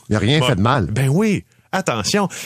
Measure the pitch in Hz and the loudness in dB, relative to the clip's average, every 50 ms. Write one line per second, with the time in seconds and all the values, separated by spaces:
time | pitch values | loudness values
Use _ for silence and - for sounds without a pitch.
0 | - - 107 107 95 107 143 156 - - 135 87 101 117 139 135 92 71 107 127 | -6 -2 -2 0 2 2 2 2 2 2 2 2 2 2 2 0 0 -2 -2 0
1 | 135 135 139 180 220 220 196 - - _ _ _ _ _ - 190 - - 247 320 | 0 0 2 2 2 0 0 -2 -4 _ _ _ _ _ -6 -4 -2 -2 -2 -2
2 | - - - 220 202 175 - - - | -2 -2 0 0 -2 -2 -4 -8 -10